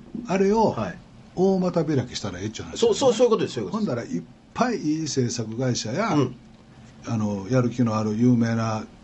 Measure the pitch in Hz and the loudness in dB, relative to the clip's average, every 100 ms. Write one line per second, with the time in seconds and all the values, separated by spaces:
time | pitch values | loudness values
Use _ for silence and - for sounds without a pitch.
0 | - - - 190 196 226 208 117 95 - | -14 -12 -2 0 2 4 2 0 -6 -8
1 | - - - - 190 190 180 170 160 139 | -18 -20 -10 0 2 2 0 0 0 0
2 | 123 - 104 90 104 - 85 - 226 196 | -2 -6 -8 -8 -8 -8 -10 0 2 4
3 | 262 214 240 202 143 120 92 214 190 117 | 4 4 4 4 0 -4 -6 -2 -2 -2
4 | 117 170 - - - - 247 190 151 156 | -4 -6 -8 -16 -8 0 0 0 -2 -2
5 | 151 135 120 - 107 113 131 107 107 151 | -2 -2 -2 -2 -6 -4 -2 -2 -2 -2
6 | 220 151 123 - - - - - - - | 0 2 0 -2 -20 -20 -20 -20 -20 -14
7 | - 113 104 101 95 127 120 120 117 107 | -6 -2 -2 -4 0 2 2 0 0 0
8 | 107 107 123 120 113 113 113 107 107 - | 0 2 4 4 2 0 -2 -4 -8 -16